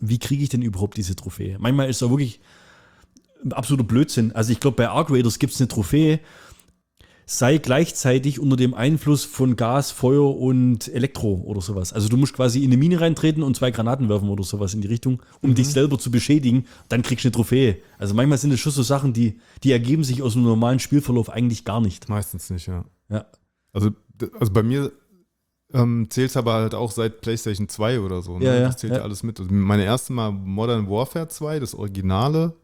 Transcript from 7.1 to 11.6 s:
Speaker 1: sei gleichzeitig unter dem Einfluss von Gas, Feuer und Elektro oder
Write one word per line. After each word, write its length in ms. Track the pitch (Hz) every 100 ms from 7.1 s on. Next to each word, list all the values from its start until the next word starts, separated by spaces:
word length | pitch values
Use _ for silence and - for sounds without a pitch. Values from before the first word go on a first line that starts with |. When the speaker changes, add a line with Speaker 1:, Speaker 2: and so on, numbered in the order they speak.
| _
Speaker 1:
sei 340 | - - 120 156
gleichzeitig 840 | 120 131 170 - 131 131 139 135
unter 160 | 143 127
dem 180 | 127
Einfluss 500 | 123 127 156 147 143
von 320 | - - 131 117
Gas, 340 | 117 131 -
Feuer 460 | - 127 143 143 135
und 520 | 127 131 123 117 -
Elektro 540 | 123 135 - 110 92 107
oder 140 | 101